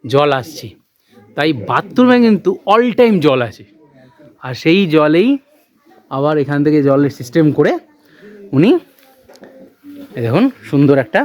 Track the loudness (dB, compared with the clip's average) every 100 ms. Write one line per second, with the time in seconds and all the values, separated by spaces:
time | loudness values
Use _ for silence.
0 | -2 0 0 -2 -6 -16 -20 _ _ _
1 | _ _ -16 -4 -4 -4 -4 -6 -4 0
2 | 2 4 2 2 -2 -6 0 0 0 2
3 | 2 2 0 0 -4 -10 -20 _ _ _
4 | _ _ -20 _ -14 -4 0 2 2 2
5 | 2 2 2 -2 _ _ _ _ _ _
6 | _ -4 -2 -2 -2 -2 0 0 2 2
7 | 0 -4 -4 0 0 2 0 -2 _ _
8 | _ _ -20 -20 -6 0 2 0 -4 _
9 | _ _ _ -20 -20 -20 -20 _ -20 -20
10 | -16 -8 -4 0 -2 -4 -4 0 2 2
11 | 0 -4